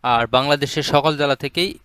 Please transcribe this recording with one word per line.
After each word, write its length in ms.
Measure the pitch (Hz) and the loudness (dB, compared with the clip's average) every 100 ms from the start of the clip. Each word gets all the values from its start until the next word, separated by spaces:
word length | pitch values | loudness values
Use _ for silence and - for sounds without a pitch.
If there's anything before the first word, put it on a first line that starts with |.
আর 240 | 123 120 117 | 2 0 2
বাংলাদেশের 560 | 127 139 143 139 - | 0 2 0 0 -4
সকল 340 | 139 147 151 147 | 0 2 2 0
জেলা 200 | 143 135 | -2 -2
থেকেই 420 | 143 - 190 - | -4 -4 -4 -6